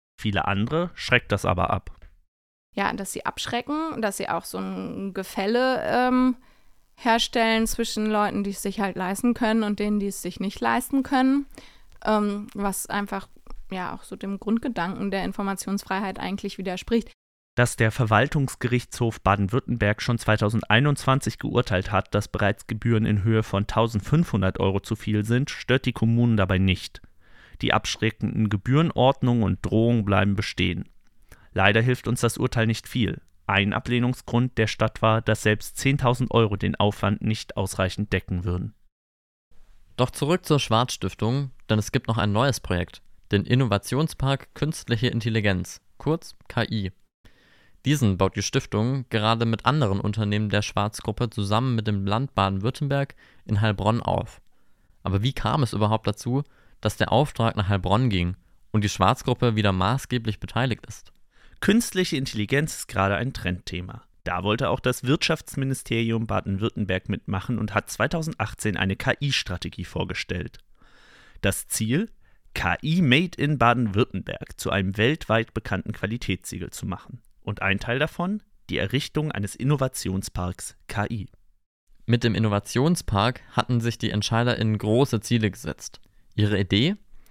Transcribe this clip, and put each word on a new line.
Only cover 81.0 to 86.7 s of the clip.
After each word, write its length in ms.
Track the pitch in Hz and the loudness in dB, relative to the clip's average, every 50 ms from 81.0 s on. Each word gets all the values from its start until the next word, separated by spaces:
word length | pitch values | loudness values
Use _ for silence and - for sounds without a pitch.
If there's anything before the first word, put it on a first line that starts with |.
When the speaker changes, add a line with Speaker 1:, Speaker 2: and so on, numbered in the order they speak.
| 104 - | -4 -4
Speaker 1:
I. 180 | - 110 98 - - _ _ _ _ _ _ _ _ _ _ _ - - - | -4 -6 -8 -10 -14 _ _ _ _ _ _ _ _ _ _ _ -20 -8 0
Speaker 3:
Mit 180 | - 117 120 - | 2 2 4 4
dem 120 | 120 101 | 2 2
Innovationspark 1080 | - 110 107 104 101 - - - 120 131 165 175 170 - - - 98 101 120 127 - - - - | 2 2 2 2 0 0 0 0 2 4 4 2 0 0 0 2 2 2 2 0 -2 -8 -6 -4
hatten 260 | - - - 127 120 | -2 0 0 0 0
sich 180 | 113 117 113 - | 0 0 -2 -2
die 140 | - 110 | -2 -2
EntscheiderInnen 640 | - 107 104 - 117 113 120 123 120 - 110 110 107 101 | -2 -2 -2 0 0 2 2 2 0 0 0 0 0 0
große 440 | - 107 107 120 143 - - 107 | 0 2 2 4 4 2 0 -2
Ziele 280 | - - 123 117 107 104 | 0 0 0 2 2 0
gesetzt. 520 | - - - - - - - - - - - - _ - - - - | -2 -4 -8 -10 -10 -10 -12 -16 -18 -20 -20 -20 _ -20 -20 -6 -2
Ihre 240 | - 104 104 104 95 | 0 2 2 2 2
Idee? 380 | 101 - | 2 2